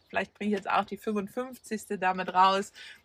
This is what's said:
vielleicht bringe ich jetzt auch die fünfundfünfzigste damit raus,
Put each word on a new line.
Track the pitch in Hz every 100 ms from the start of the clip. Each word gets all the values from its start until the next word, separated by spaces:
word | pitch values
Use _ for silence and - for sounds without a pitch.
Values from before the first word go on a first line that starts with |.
| -
vielleicht | 190 196
bringe | - 208
ich | 202
jetzt | 190
auch | - 196
die | 196
fünfundfünfzigste | - 208 196 - 254 247 - 220 - 202
damit | 185 185 185
raus, | 180 190 196 208 - - -